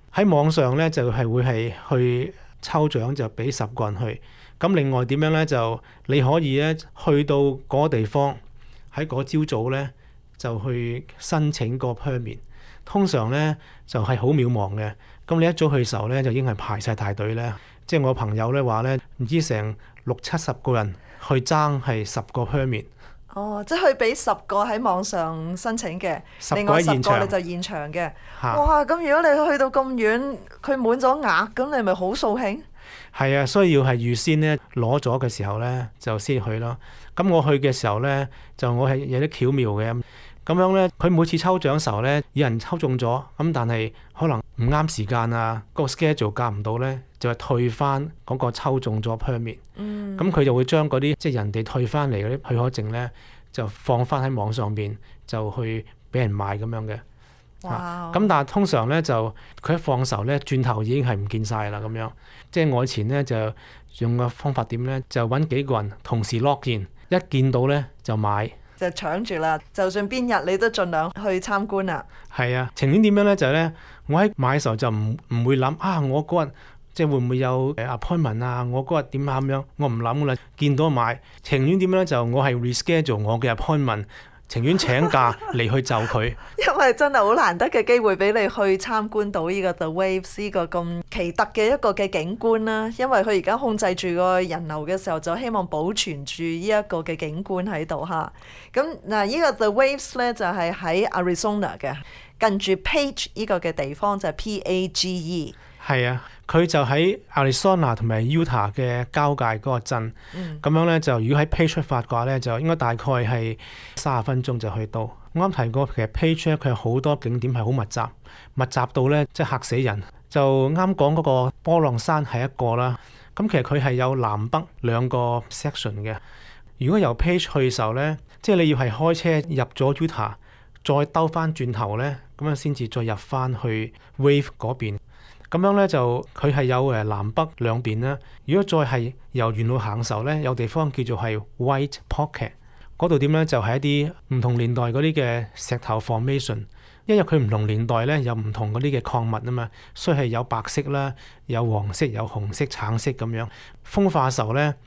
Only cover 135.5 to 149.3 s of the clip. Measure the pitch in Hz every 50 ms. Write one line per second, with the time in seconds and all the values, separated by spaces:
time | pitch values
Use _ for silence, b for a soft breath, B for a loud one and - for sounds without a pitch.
135.5 | - 170 185 196 202 202 196 185 - 139 123 120 120 - - - - - - 147
136.5 | 131 143 135 127 127 127 135 139 123 110 107 107 104 101 101 107 110 170 160 160
137.5 | - - 120 117 113 120 123 113 107 107 123 135 139 135 b b b b b -
138.5 | 156 196 196 202 175 160 147 123 135 123 117 120 127 - - - - 127 113 113
139.5 | 110 107 117 113 127 127 104 107 104 113 117 - 113 107 113 143 151 156 147 127
140.5 | 131 117 117 107 - 160 156 147 - - 123 113 120 98 117 113 110 107 104 -
141.5 | - - 123 135 139 135 143 143 - - - - - - 151 151 - - - 151
142.5 | - b b b b b b b b - 160 135 - 135 139 143 156 160 160 156
143.5 | 143 120 104 113 117 139 139 143 143 143 143 156 175 - - - 131 127 117 123
144.5 | 120 120 120 117 123 123 123 117 113 135 147 160 156 151 131 120 117 120 113 -
145.5 | - - - - 123 120 - - 110 113 110 - 120 110 120 131 139 139 - -
146.5 | 107 110 104 - b b b b b b b b 214 208 170 - 160 151 123 104
147.5 | 107 107 107 107 107 110 117 113 123 113 117 135 151 151 127 120 120 113 107 107
148.5 | 104 110 110 104 107 120 131 147 139 120 - - - 120 117 113